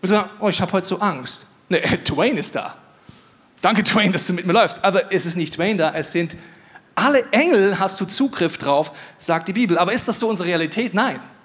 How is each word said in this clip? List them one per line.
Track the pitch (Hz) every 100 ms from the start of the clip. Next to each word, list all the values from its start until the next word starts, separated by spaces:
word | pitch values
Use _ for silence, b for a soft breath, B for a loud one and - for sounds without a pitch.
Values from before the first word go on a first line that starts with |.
Und | 190
sagen, | 208 190 -
"Oh, | 208
ich | 185
hab | 185
heute | 196 180
so | -
Angst." | 208 147 123 - - _ _
Nee, | 170
<laughs> | - 175 -
Dwayne | 143 220 220
ist | -
da. | 123 - - - _ b b b b b _
"Danke, | 180 214
Dwayne, | - 220 208
dass | 196 -
du |
mit | 175 180
mir |
läufst." | 208 196 -
Aber | 202 190 180
es | 185 175
ist |
nicht | 170 160 -
Dwayne | 185 202
da, | 160
es | 160 151
sind | 170 170 - B B B B _
alle | - 240 285 233
Engel, | 220 330 254 196 185
hast | 190 190
du | 185
Zugriff | - 269 - 165 -
drauf, | 139 139 156 B B B
sagt | - 165 165
die |
Bibel. | 196 233 170
Aber | 180
ist | 220 -
das | 220
so | 226
unsere | 202 175
Realität? | 170 160 208 240
Nein. | 180 254 131 - -